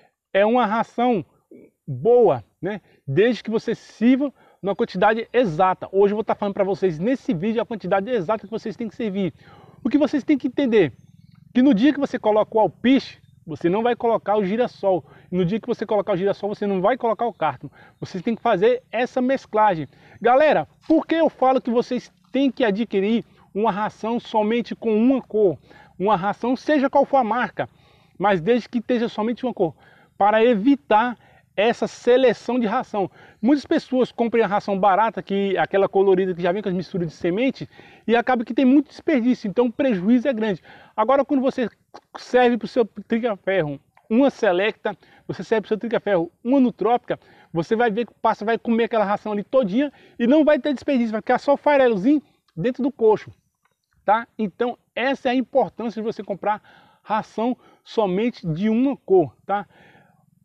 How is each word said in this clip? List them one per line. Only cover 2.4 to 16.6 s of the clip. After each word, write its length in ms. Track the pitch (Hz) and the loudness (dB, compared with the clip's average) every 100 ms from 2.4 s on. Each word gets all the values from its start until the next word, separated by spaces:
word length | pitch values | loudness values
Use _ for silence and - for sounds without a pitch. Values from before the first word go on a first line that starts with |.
| - _ | -4 _
né? 200 | 175 208 - _ - | -8 -8 -14 _ -4
Desde 380 | 135 226 226 | 2 2 0
que 60 | - | -4
você 260 | 214 - 214 | -6 -4 -8
sirva 580 | - - 226 262 277 - _ _ | -10 0 2 4 0 -8 _ _
numa 140 | 190 190 | -6 -4
quantidade 520 | 233 185 208 226 - | -4 0 0 0 -2
exata. 560 | 233 240 151 185 185 - | 0 0 2 0 0 -4
Hoje 220 | 190 202 | 0 2
eu 40 | 208 | 0
vou 60 | |
tá 120 | 226 208 | -4 -4
falando 180 | 208 | -4
pra 100 | 196 | -2
vocês 360 | 190 185 190 151 | -2 0 -2 -2
nesse 340 | 196 262 - | -2 -2 -4
vídeo 280 | 180 202 226 | -4 -2 -4
a 40 | 214 | -6
quantidade 440 | 220 180 196 196 | -8 -2 -2 -2
exata 360 | 247 160 214 202 | -4 -2 -6 -6
que 60 | |
vocês 240 | 226 226 - | -10 -10 -10
têm 140 | 226 | -10
que 60 | - | -6
servir. 380 | 226 190 185 - - - - - | -6 -4 -6 -6 -18 -20 -20 -10
O 60 | 240 | -2
que 80 | 285 | 0
vocês 260 | 294 294 | 0 0
têm 140 | - 294 | 0 0
que 100 | 294 | 0
entender, 440 | - 285 220 151 - _ _ _ _ _ | -2 0 2 2 -2 _ _ _ _ _
que 80 | 233 | 2
no 120 | 269 | 4
dia 200 | 202 269 | 4 2
que 60 | 294 | 2
você 200 | 277 254 | -4 -2
coloca 380 | 214 214 208 220 | 0 0 0 0
o 20 | |
alpiste, 600 | 196 - 240 269 - - _ _ - | 0 0 2 2 0 -12 _ _ -14
você 240 | 151 170 | -4 -2
não 120 | 196 | 0
vai 140 | 233 240 | 0 -2
colocar 400 | 233 214 - 214 | -2 -2 -2 -2
o 80 | |
girassol. 600 | 185 220 240 - 196 180 - - _ | -2 -2 -4 -4 -2 -2 -4 -18 _
E 60 | 180 | -2
no 80 | 175 | -2
dia 140 | 220 | -2
que 60 | - | -4
você 180 | 226 220 | -6 -2
colocar 280 | 214 190 | -2 -2
o 40 | 185 | -2
girassol, 320 | 196 185 208 | -2 -4 -6
você 180 | 208 | -6